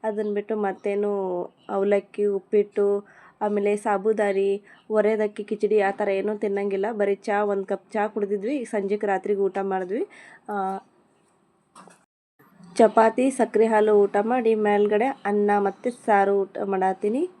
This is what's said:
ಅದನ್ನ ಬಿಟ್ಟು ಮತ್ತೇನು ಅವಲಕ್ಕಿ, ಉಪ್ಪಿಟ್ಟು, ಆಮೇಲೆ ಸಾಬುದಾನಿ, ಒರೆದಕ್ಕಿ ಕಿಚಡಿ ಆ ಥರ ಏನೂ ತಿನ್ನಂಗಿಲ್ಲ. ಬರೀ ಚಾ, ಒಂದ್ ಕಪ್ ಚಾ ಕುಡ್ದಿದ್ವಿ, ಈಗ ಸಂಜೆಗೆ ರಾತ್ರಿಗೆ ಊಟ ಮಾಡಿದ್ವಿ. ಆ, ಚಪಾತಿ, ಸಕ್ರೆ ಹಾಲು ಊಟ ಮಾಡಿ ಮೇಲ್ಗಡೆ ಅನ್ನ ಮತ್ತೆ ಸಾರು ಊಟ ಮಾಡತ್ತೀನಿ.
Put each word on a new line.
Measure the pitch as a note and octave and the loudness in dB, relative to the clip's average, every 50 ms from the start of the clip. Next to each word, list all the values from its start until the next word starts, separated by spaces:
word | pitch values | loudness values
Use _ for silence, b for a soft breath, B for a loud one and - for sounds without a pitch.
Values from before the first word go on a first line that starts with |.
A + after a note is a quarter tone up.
| - | -6
ಅದನ್ನ | A3 G#3+ G#3 G#3+ G#3 G3+ | -6 -4 -4 -4 -4 -4
ಬಿಟ್ಟು | G3+ G3+ - A3 G#3+ | -4 -4 -4 -4 -2
ಮತ್ತೇನು | G3+ G3 F#3 - _ G#3 G3+ G3+ G#3 G#3 G3+ G3+ F#3+ F#3 F3+ F3 F3 - _ _ _ - | -2 -2 -4 -4 _ -4 -2 -2 -2 -2 -2 -4 -4 -4 -4 -6 -6 -8 _ _ _ -6
ಅವಲಕ್ಕಿ, | - G3 G3 G3+ G3+ G3+ G3 - - - G#3 | -2 -2 2 2 2 0 0 -4 -6 -2 -2
ಉಪ್ಪಿಟ್ಟು, | G#3 G3+ G3 F#3+ _ - G#3 G3+ G3+ _ - G3+ G3+ G3+ G3+ G3+ B B B B B B _ | 0 0 -2 -4 _ 2 2 2 2 _ 0 2 2 2 0 -4 B B B B B B _
ಆಮೇಲೆ | G#3 G#3 G#3 G#3 G3+ G#3 G#3 | -4 -2 -2 0 0 0 -2
ಸಾಬುದಾನಿ, | G#3 G#3 A3+ G#3 G3 F#3+ A3 A3 G#3 G#3+ G3+ G3 G3 G3 G3 G3 G#3 B B B B B B | -2 -2 -2 -2 0 0 0 0 2 0 0 0 0 0 0 -2 -2 B B B B B B
ಒರೆದಕ್ಕಿ | G#3+ G#3+ G#3+ G#3 A3 G#3 G#3+ G#3 G#3 - G3+ | 0 2 2 2 2 0 -2 -4 -4 -8 -8
ಕಿಚಡಿ | - A3 G#3 - G3+ G#3+ G#3+ | -8 -4 -2 0 2 2 2
ಆ | G3 G3 | 2 2
ಥರ | G3 G3 G#3 G3+ | 0 -2 -2 -2
ಏನೂ | G3 F#3+ F#3+ G#3 G#3+ G#3 | 0 -2 -2 -4 -4 -4
ತಿನ್ನಂಗಿಲ್ಲ. | G#3+ G#3 G3 G3 G3+ G3+ G3 F#3+ G3 G#3+ | -4 -4 -4 -2 -4 -4 -2 -2 -4 -4
ಬರೀ | A#3+ G#3 G#3 G3 G3+ | -2 -2 0 -2 -2
ಚಾ, | G3 - - G3+ G3+ G#3 | -4 -2 -2 -2 0 0
ಒಂದ್ | G#3 G3+ G3 G3 - | 0 -2 -4 -4 -4
ಕಪ್ | G3 F#3+ _ _ - | -6 -8 _ _ -4
ಚಾ | A3 G#3 G#3+ | -4 -4 -2
ಕುಡ್ದಿದ್ವಿ, | G#3 A3+ G#3 G3 G#3 G3+ F#3+ A3+ D4 C#4+ | -2 -4 -4 -2 -4 -4 -4 -4 -4 -4
ಈಗ | A#3 A3 | -6 -4
ಸಂಜೆಗೆ | - G#3+ G3 G3 G3+ G#3 G#3+ G#3 | -4 -4 -2 -2 -4 -2 -2 -2
ರಾತ್ರಿಗೆ | G3 F#3 F#3 G3+ G#3 G3 | -2 -2 -2 -2 -2 0
ಊಟ | G3 F#3+ F#3+ G3 | 0 -2 -2 -4
ಮಾಡಿದ್ವಿ. | G3 G3 G3 F#3+ F#3 F3+ F#3+ B3+ F#4+ - B B B B B B B - | -4 -2 -4 -4 -4 -4 -6 -6 -6 -8 B B B B B B B -10
ಆ, | G#3+ G3+ F#3+ F#3+ F#3+ F#3+ - _ _ _ _ _ _ _ _ _ _ _ _ _ _ _ _ _ _ - - - - _ _ _ _ _ _ _ _ _ _ _ _ _ - - - | -6 -6 -4 -4 -6 -8 -12 _ _ _ _ _ _ _ _ _ _ _ _ _ _ _ _ _ _ -20 -20 -20 -20 _ _ _ _ _ _ _ _ _ _ _ _ _ -20 -20 2
ಚಪಾತಿ, | - A3+ G#3+ G#3+ A#3 A3 A3+ A3 - B3+ C4+ | 4 4 4 6 4 4 4 4 2 0 0
ಸಕ್ರೆ | C4+ - A#3+ A#3 - G#3+ A3+ | 2 0 -2 0 2 2 2
ಹಾಲು | A3 A3+ G#3+ G#3+ G#3+ | 4 4 2 4 4
ಊಟ | G#3+ G#3 G3+ G3 - G3+ | 6 4 4 4 2 0
ಮಾಡಿ | G#3 A3 B3 C4 A#3 A3+ A3 | 0 0 0 0 2 2 2
ಮೇಲ್ಗಡೆ | G#3+ G#3+ G#3 G#3 G3+ G#3 G#3 G#3 G#3 A3+ | 2 2 2 2 4 2 2 2 2 0
ಅನ್ನ | C4+ C4+ - - G3 G3+ G#3 G#3 G3+ G#3 G#3 | 0 -2 -4 -4 -2 0 0 2 2 2 2
ಮತ್ತೆ | G3+ G3 F#3+ - - B3 | 0 -2 -4 -4 -8 -8
ಸಾರು | A#3+ - - - G#3+ G3 G3 G3 | -8 -6 -2 2 2 4 4 4
ಊಟ | G3+ G3+ G3 F#3+ _ - - | 2 0 -2 -2 _ -8 -6
ಮಾಡತ್ತೀನಿ. | G3 F#3+ F#3+ F#3 F#3+ F#3+ F#3 - G#3 A3 C4 E4+ F#4 - _ | -4 -2 0 0 0 -2 -2 -4 -4 -2 -2 -4 -4 -6 _